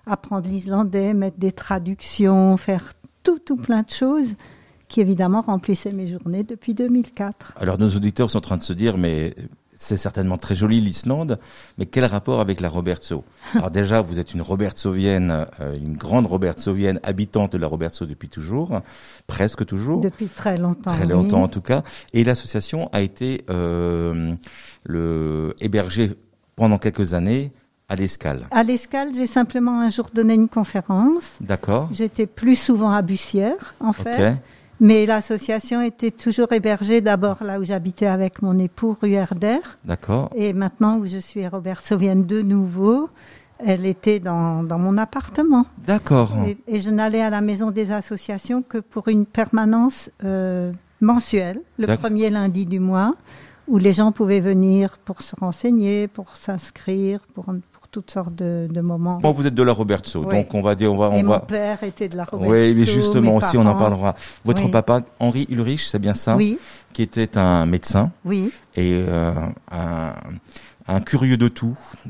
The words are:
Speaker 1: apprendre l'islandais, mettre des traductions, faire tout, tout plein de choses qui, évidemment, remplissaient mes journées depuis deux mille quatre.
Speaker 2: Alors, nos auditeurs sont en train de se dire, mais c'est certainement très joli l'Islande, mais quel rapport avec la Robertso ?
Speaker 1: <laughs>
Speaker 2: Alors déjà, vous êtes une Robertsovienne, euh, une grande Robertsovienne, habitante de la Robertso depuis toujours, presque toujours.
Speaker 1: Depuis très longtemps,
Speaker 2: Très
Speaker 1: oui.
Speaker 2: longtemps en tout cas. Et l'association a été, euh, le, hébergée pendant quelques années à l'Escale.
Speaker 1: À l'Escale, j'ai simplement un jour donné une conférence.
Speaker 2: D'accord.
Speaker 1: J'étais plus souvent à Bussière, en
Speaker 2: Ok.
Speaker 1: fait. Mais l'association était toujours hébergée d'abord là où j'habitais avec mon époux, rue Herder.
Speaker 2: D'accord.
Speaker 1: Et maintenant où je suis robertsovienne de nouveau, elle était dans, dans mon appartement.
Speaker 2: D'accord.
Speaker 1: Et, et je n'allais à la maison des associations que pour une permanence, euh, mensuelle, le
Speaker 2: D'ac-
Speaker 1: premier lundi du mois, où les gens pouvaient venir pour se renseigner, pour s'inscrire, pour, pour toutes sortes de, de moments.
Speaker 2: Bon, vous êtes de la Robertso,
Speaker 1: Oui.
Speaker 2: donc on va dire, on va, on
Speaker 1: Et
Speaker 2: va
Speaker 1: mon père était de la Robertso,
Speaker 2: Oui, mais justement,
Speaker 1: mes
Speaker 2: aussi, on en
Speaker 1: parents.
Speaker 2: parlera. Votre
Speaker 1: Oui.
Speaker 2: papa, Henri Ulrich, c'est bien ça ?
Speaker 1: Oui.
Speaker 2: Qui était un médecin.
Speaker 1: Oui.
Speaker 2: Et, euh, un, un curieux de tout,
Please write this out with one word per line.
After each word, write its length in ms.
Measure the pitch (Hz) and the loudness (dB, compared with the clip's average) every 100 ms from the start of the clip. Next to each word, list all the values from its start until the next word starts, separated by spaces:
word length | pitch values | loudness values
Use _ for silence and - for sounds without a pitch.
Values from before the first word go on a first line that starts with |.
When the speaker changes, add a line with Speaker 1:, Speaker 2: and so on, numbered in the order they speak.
| - | -6
Speaker 1:
apprendre 420 | 202 - 196 180 | -6 -4 -6 -4
l'islandais, 640 | 196 185 196 208 196 196 | -6 -2 0 0 0 0
mettre 260 | 208 196 - | 0 -2 -2
des 100 | 190 | -4
traductions, 1080 | - - 190 170 190 - - 196 190 190 190 | -4 -4 -4 -4 -8 -6 2 4 6 6 4
faire 360 | - 185 - - - _ | 2 -2 -4 -16 -20 _
tout, 160 | - 330 | 0 0
tout 160 | - 262 | -2 -4
plein 260 | 240 220 | 0 0
de 80 | 220 | 0
choses 460 | - 262 302 254 208 - - _ _ - | -2 0 2 0 -4 -14 -20 _ _ -4
qui, 120 | - | 0
évidemment, 400 | 190 185 185 208 | 2 2 2 0
remplissaient 520 | 226 190 - 190 202 | 0 -2 -2 -2 -4
mes 160 | 196 185 | -8 -8
journées 340 | 180 170 180 | -8 -6 -6
depuis 320 | 214 226 - | -6 -8 -6
deux 140 | 214 247 | -2 2
mille 240 | 247 226 | 2 0
quatre. 400 | - 202 - - - | -4 -8 -10 -16 -4
Speaker 2:
Alors, 180 | 95 92 | -2 2
nos 120 | 107 | 2
auditeurs 380 | 101 104 - 120 | 2 0 0 0
sont 100 | 110 | -2
en 20 | |
train 160 | - 90 | -2 -4
de 60 | |
se 80 | - | -4
dire, 260 | 87 113 95 | -2 0 0
mais 380 | 85 78 80 - - - _ - | 0 -2 -4 -8 -16 -18 _ -14
c'est 200 | - 101 | -6 -4
certainement 400 | 98 - 92 92 | -4 -2 -2 -2
très 200 | - 95 | -4 0
joli 240 | 107 113 | 2 2
l'Islande, 580 | 104 90 123 143 160 110 - - - - | 2 -2 -2 -2 -2 -6 -8 -20 -18 -10
mais 80 | 92 | -4
quel 180 | 131 | 0
rapport 360 | 123 101 - 127 | 0 0 -2 0
avec 200 | 101 90 | 0 -2
la 80 | 90 | -4
Robertso ? 540 | 85 87 87 - 78 - _ | -4 -4 -4 -6 -8 -10 _
Speaker 1:
<laughs> 140 | - | -4
Speaker 2:
Alors 160 | 233 92 | -2 0
déjà, 320 | 90 101 113 | 0 2 2
vous 160 | 92 87 | 0 -4
êtes 160 | 85 | -6
une 80 | 87 | -6
Robertsovienne, 1040 | 82 98 101 - 101 92 98 95 90 80 - - | -4 -2 -2 -4 -4 0 2 2 0 -2 -4 -8
euh, 160 | 73 71 | -10 -8
une 200 | 76 73 | -8 -8
grande 300 | - 120 107 | -2 0 2
Robertsovienne, 720 | 92 92 80 - 95 98 95 | 0 -2 -2 -4 0 0 -2
habitante 480 | - 95 104 110 101 | -4 -4 -2 0 0
de 60 | 92 | -2
la 100 | 80 | -4
Robertso 360 | 80 82 - | -4 -6 -6
depuis 240 | 82 71 71 | -10 -10 -14
toujours, 520 | - 78 120 170 107 - - - - - | -12 -6 -6 -4 -6 -8 -16 -20 -20 -10
presque 360 | - 101 - | -2 -2 -2
toujours. 360 | 110 95 117 170 | -6 -4 -2 0
Speaker 1:
Depuis 260 | 196 - 208 | -2 -4 -10
très 300 | - 208 175 | -6 -4 0
longtemps, 340 | 175 175 185 | 0 -2 -2
Speaker 2:
Très 140 | 165 | 0
Speaker 1:
oui. 80 | 85 | 2
Speaker 2:
longtemps 320 | 90 95 107 | 2 4 2
en 40 | 95 | 2
tout 140 | 101 | -2
cas. 220 | 92 135 151 - - | -2 -2 -4 -14 -4
Et 120 | 117 | 0
l'association 640 | 117 123 113 107 - 156 - | 2 0 -4 -8 -6 -6 -4
a 80 | 101 | -2
été, 440 | 98 - 127 131 - | -4 -4 -6 -6 -6
euh, 840 | 90 87 85 87 85 85 82 82 85 - - - - | -4 -2 -2 -2 -2 -2 -2 -4 -6 -10 -20 -20 -16
le, 720 | - 82 82 80 78 78 78 - | -8 -4 -2 -2 -2 -4 -4 -6
hébergée 500 | 104 104 90 92 110 - _ _ _ - | -2 -2 -2 0 -2 -4 _ _ _ 0
pendant 220 | 110 104 | 2 2
quelques 360 | 107 95 95 | 0 -2 0
années 380 | 90 92 127 143 - _ _ - | 0 0 -2 -4 -10 _ _ -8
à 60 | |
l'Escale. 540 | 95 95 - 78 67 60 | -4 -4 -4 -6 -6 -2
Speaker 1:
À 140 | 247 | 0
l'Escale, 460 | 233 247 - 269 285 | 0 -2 -4 -6 -6
j'ai 140 | 254 247 | -4 -2
simplement 520 | 254 247 247 247 240 | 0 0 0 0 0
un 80 | 233 | 0
jour 200 | 214 226 | -2 -4
donné 220 | 226 226 | 0 4
une 140 | 226 220 | 4 2
conférence. 880 | 233 202 202 - 190 247 339 - - | 0 -2 -4 -2 2 4 2 -2 -10
Speaker 2:
D'accord. 480 | 95 95 - 110 160 | -4 -4 0 0 -2
Speaker 1:
J'étais 340 | 190 220 - 214 | -4 -4 -2 -4
plus 300 | - 233 254 | 0 2 4
souvent 340 | - 226 214 | 4 2 2
à 120 | 208 | 2
Bussière, 760 | 175 190 - 202 208 370 - - | 0 -4 -2 -2 0 -2 -8 -6
en 120 | 226 | -2
Speaker 2:
Ok. 120 | 208 | -2
Speaker 1:
fait. 400 | 202 240 107 131 - - _ - | -2 0 2 0 -6 -20 _ 4
Mais 220 | 214 220 | 6 8
l'association 800 | 214 220 - 220 - 220 - 240 | 6 2 0 -4 -2 -6 -2 -2
était 280 | 240 226 233 | -2 -2 -4
toujours 400 | - 240 220 233 | -2 -2 0 2
hébergée 500 | 226 214 208 202 233 | 2 2 0 2 4
d'abord 420 | 214 202 202 190 | 4 2 0 -2
là 160 | 208 196 | -6 -6
où 40 | |
j'habitais 420 | 185 196 175 180 202 | -4 -4 -4 0 0
avec 340 | 190 190 - | 2 0 -2
mon 180 | 190 185 | 0 2
époux, 380 | 180 - 226 208 | 0 -2 -4 0
rue 140 | 208 | 0
Herder. 460 | 196 185 180 202 262 349 - | 0 0 -2 0 0 -4 -12
Speaker 2:
D'accord. 460 | - 87 - 117 139 | -8 -6 -2 -2 -2
Speaker 1:
Et 200 | 247 208 | -2 -2
maintenant 420 | 185 196 - 214 226 | -2 -2 2 2 2
où 100 | 196 | -2
je 120 | 190 | -8
suis 280 | - 208 180 | -10 -8 -8
robertsovienne 800 | 190 180 185 - 202 196 190 | -6 -8 -8 -2 0 4 4
de 160 | 180 214 | 2 0
nouveau, 720 | 202 196 185 180 196 254 311 - - - _ - | 2 2 0 0 2 2 0 -8 -20 -20 _ -4
elle 260 | 226 185 | -2 0
était 360 | 190 185 214 208 | 0 -2 0 0
dans, 420 | 180 170 165 160 | 0 -2 0 -2
dans 160 | 165 170 | -2 0
mon 180 | 185 202 | 2 2
appartement. 680 | 220 277 - - 330 254 247 - - | 0 -6 -6 0 4 4 4 -2 0
Speaker 2:
D'accord. 480 | 208 - 135 110 107 98 | 0 4 4 4 0 -2
Speaker 1:
Et, 100 | 202 - | -4 -6
et 140 | 214 | -4
je 80 | 196 | 0
n'allais 320 | 214 220 220 | 0 2 0
à 80 | 220 | 0
la 140 | 208 | 0
maison 280 | 208 202 220 | -2 -2 -2
des 220 | 208 202 | -2 -2
associations 720 | 208 190 208 - 202 - 247 | -4 -6 -10 -8 -8 -4 -4
que 160 | 247 233 | -4 -8
pour 300 | 202 220 220 | -8 -6 0
une 180 | 214 208 | 2 2
permanence, 840 | - 214 220 214 226 247 - - - | -2 0 2 4 4 2 0 -10 -8
euh, 480 | 196 190 185 180 180 180 _ - | -4 -2 -2 -2 -4 -8 _ 0
mensuelle, 580 | 214 240 - 202 175 208 359 - | 4 4 2 0 -2 -6 -10 -4
le 100 | 214 | 0
Speaker 2:
D'ac- 140 | 214 | 0
Speaker 1:
premier 300 | 220 214 220 | 0 0 2
lundi 340 | 208 196 180 | 2 0 -2
du 160 | 180 185 | -2 0
mois, 360 | 185 190 208 339 - - - _ - | 0 2 2 0 -8 -20 -20 _ 0
où 80 | 214 | 4
les 160 | 196 | 4
gens 200 | 185 214 | 4 4
pouvaient 280 | 214 202 202 | 2 2 2
venir 560 | 180 190 190 196 196 - | 4 4 4 4 2 -4
pour 160 | - 185 | -14 -14
se 160 | - - | -14 -6
renseigner, 720 | 185 165 240 240 202 208 208 | -6 -2 2 2 2 0 -2
pour 300 | 208 185 - | -8 -16 -12
s'inscrire, 840 | - 185 - - - 190 196 202 - | -8 -8 -10 -12 -4 -2 -2 -4 -8
pour, 100 | - | -12
pour 440 | 185 185 175 _ _ | -8 -8 -10 _ _
toutes 200 | 214 190 | -14 -10
sortes 220 | 196 175 170 | -8 -8 -6
de, 320 | 175 170 165 | -4 -4 -4
de 100 | 165 | -2
moments. 380 | 170 170 170 175 | -2 0 -2 0
Speaker 2:
Bon, 120 | 165 | 2
vous 140 | 143 143 | 2 2
êtes 80 | |
de 80 | 120 | 4
la 80 | 123 | 4
Robertso, 520 | 110 107 101 - 87 | 4 2 0 -2 -6
Speaker 1:
Oui. 120 | 78 101 | 0 0
Speaker 2:
donc 180 | 101 | 0
on 80 | 104 | 0
va 140 | 101 101 | 0 2
dire, 160 | 107 | 2
on 40 | 98 | 2
va, 140 | 104 | 2
on 80 | 101 | 4
Speaker 1:
Et 40 | |
Speaker 2:
va 160 | 101 104 | 4 2
Speaker 1:
mon 40 | |
père 380 | - 208 208 208 | 0 -4 -2 -4
était 260 | 208 - 196 | -8 -6 -6
de 80 | 175 | -6
la 60 | |
Robertso, 280 | 170 202 107 | -8 -4 2
Speaker 2:
Oui, 200 | 113 113 | 4 6
mais 120 | 117 | 6
justement, 480 | 113 117 107 104 113 | 4 4 2 4 4
Speaker 1:
mes 60 | 110 | 4
Speaker 2:
aussi, 180 | 104 123 | 4 4
on 60 | |
en 20 | |
Speaker 1:
parents. 140 | 107 98 | 4 4
Speaker 2:
parlera. 380 | 107 98 98 - - - | 2 2 -2 -4 -10 -6
Votre 200 | - 185 | -2 0
Speaker 1:
Oui. 60 | 190 | 2
Speaker 2:
papa, 320 | 117 110 123 120 - | 2 2 0 -2 -2
Henri 280 | 120 127 139 | 0 0 -2
Ulrich, 360 | 123 117 147 - | -2 -2 -2 -4
c'est 120 | 104 | -2
bien 160 | 101 | -2
ça ? 220 | 101 - 151 | -2 2 2
Speaker 1:
Oui. 200 | 208 247 - - _ | 2 -2 -10 -20 _
Speaker 2:
Qui 100 | - | -4
était 340 | 113 - 110 107 | -2 -2 0 2
un 300 | 92 87 82 | 2 4 2
médecin. 460 | 90 - 98 120 - | 0 0 0 0 -2
Speaker 1:
Oui. 280 | 175 196 196 - _ - | -4 -2 -2 -6 _ -2
Speaker 2:
Et, 280 | 90 90 90 | 0 0 0
euh, 240 | 85 85 80 82 - - | 0 0 -2 -4 -8 -12
un, 420 | 87 85 85 82 - - - - - - _ - | -8 -6 -6 -8 -10 -14 -16 -16 -20 -20 _ -4
un 120 | 95 | -2
curieux 360 | - 139 131 127 | 0 2 2 4
de 100 | 120 | 2
tout, 300 | - 117 123 - - - | 0 -4 -6 -12 -20 -14